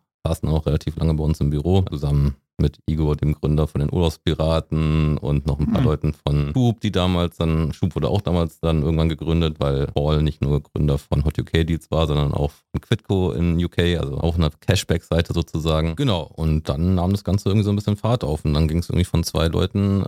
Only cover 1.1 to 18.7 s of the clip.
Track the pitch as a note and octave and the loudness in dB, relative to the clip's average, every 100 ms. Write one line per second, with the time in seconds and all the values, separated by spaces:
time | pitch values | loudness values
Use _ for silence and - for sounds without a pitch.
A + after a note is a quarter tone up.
1.1 | D#2 D2+ D#2 D2 D2 D#2 F#2+ F#2+ C#2+ C#2+ | 0 0 0 0 0 2 2 0 -2 0
2.1 | C#2+ C#2+ C#2 _ - D2+ - - D#2+ D2+ | 2 2 -2 _ -2 -2 -2 -4 0 0
3.1 | D2 C#2+ D2+ D2+ D2+ D2+ - C#2+ F2 E2+ | 0 0 0 0 2 0 0 -2 0 0
4.1 | - - D2+ D#2 D#2+ - D#2 D#2 D#2 D2+ | 0 -4 0 0 0 0 -2 2 2 2
5.1 | D2 - D2 C#2+ C#2+ D2 - D#2 D2+ D2+ | 0 0 -2 0 -2 0 2 2 2 -2
6.1 | D2+ - D2 C#2+ D2 A#2+ G#2+ G#2+ F#2 F2+ | -2 -2 0 0 0 0 0 -2 0 0
7.1 | F2 F2 - E2 D#2+ D#2+ - F#2 D2 D2 | 2 0 -2 0 0 0 -2 -2 -2 -2
8.1 | - - F2 E2 - E2 D#2+ D2 D#2+ D#2+ | -2 0 0 0 -2 -2 0 0 0 0
9.1 | D2 D2+ E2 D#2+ D2+ C#2+ C#2 C#2+ - D2 | -2 -2 0 0 -2 -2 -2 -2 -2 0
10.1 | D2+ D2+ - C#2 C#2+ - - D2 C#2+ - | 2 0 -2 -2 -2 -2 -2 0 0 -2
11.1 | D2 D2 - - E2 D#2+ D#2+ - D2+ D#2 | -2 -2 -2 -2 0 0 -2 -2 -2 0
12.1 | D2 C#2+ C#2+ C#2+ - _ - - A2+ - | 0 0 0 -2 -6 _ -8 -4 -4 0
13.1 | G2 F2+ C2 E2+ E2 F2 - F2 E2+ C#2+ | 0 0 0 0 2 0 0 0 0 -2
14.1 | C#2 E2 E2 D#2 - - F#2 - E2 - | -2 -2 2 0 -2 0 0 2 -4 0
15.1 | E2 G2 F2 D#2+ E2 D#2+ D#2 D#2+ D#2+ C#3+ | 0 0 -2 -2 -2 0 0 0 -2 -2
16.1 | F2+ D2+ - D#2+ D#2 - C#2 F2 F#2 F2 | -2 -4 -4 0 0 0 -2 2 2 2
17.1 | G2 - G2 - G#2 G2+ G2+ G2+ G2+ A2 | 0 0 -2 0 0 2 0 -2 -2 -2
18.1 | A#2+ - D2+ D#2 D2+ D#2+ | -2 -2 -4 0 0 2